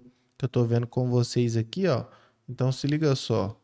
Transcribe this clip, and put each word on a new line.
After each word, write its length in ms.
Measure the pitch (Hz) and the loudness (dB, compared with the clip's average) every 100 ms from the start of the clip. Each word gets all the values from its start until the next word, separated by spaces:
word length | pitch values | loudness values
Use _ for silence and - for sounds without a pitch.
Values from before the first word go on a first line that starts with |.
| - _ _ - | -6 _ _ -8
que 60 | |
eu 60 | 131 | -2
tô 160 | 127 117 | 0 2
vendo 200 | 117 120 | 0 0
com 240 | 131 127 | -2 0
vocês 460 | 123 117 123 120 117 | 2 2 0 0 0
aqui, 320 | 110 185 185 | -2 -2 0
ó. 160 | 117 113 - _ _ - | 0 -4 -16 _ _ -12
Então 240 | 123 127 | -2 -2
se 120 | 127 139 | 0 0
liga 280 | 151 151 139 | 2 2 0
só. 420 | - 110 98 - | 0 -2 -2 -6